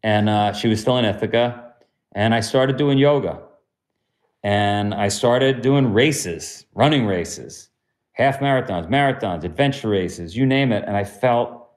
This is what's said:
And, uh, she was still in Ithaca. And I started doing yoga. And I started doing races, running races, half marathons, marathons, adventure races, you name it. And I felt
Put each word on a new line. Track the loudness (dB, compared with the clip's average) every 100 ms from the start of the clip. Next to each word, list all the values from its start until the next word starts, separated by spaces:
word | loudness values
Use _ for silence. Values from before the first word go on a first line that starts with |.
And, | 0 2 2
uh, | 2 0
she | 0 -2
was | 0
still | 0 0
in |
Ithaca. | 0 -2 -2 0 0 -4 -18 _ _ _ _
And | -2 0
I | 0
started | 2 2 2 2
doing | 2 4
yoga. | 4 4 -2 -8 -16 _ _ _ _ _ _ _ _ _
And | -2 0 0 0 -2
I | -2 -2
started | 0 2 4 2 2
doing | 2 2 2
races, | 4 2 0 -6 -10 -12 -18 _
running | 0 2 2 0
races, | -2 -4 -10 -16 -20 -20 _ _ _ _
half | -2 -2 0
marathons, | 0 0 -2 -6 -2
marathons, | 0 2 0 -4 -4
adventure | -6 -2 -2 0 -2
races, | -2 -2 -8 -10 -2
you | 0
name | 2 0
it. | -2 -2
And | -4
I |
felt | -4 -2 0 2 -2 -8 -20